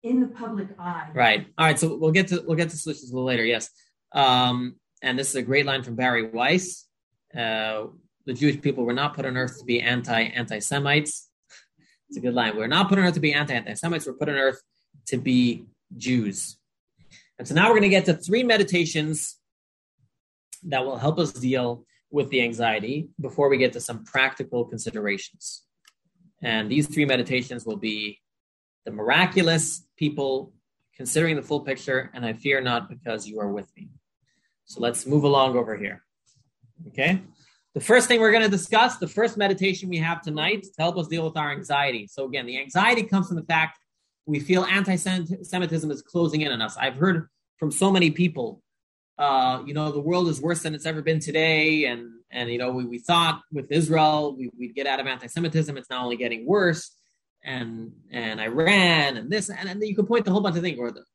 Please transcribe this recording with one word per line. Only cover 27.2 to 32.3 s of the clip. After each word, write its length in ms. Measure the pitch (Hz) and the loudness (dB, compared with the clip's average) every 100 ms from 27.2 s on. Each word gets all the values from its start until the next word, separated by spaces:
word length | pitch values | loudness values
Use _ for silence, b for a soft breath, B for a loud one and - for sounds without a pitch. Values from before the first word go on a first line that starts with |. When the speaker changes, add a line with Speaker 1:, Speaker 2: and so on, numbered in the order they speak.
| 120 127 123 120 | 0 -2 -2 -10
Speaker 2:
will 140 | 113 101 | -8 -6
be 420 | 110 107 104 104 _ _ _ _ _ _ | -4 -4 -8 -12 _ _ _ _ _ _
the 80 | - | -12
miraculous, 920 | 107 110 151 180 190 165 165 160 - _ _ | -4 2 4 4 4 4 2 0 -8 _ _
people 560 | 151 143 139 131 139 _ _ _ _ | -4 -2 -2 -2 -6 _ _ _ _
considering 420 | _ 127 156 165 151 | _ -2 0 2 0
the 60 | |
full 180 | 127 147 | -2 -4
picture, 500 | 143 135 - 131 131 | -4 -6 -2 -2 -4
and 100 | 127 | -8
I 100 | 120 | -6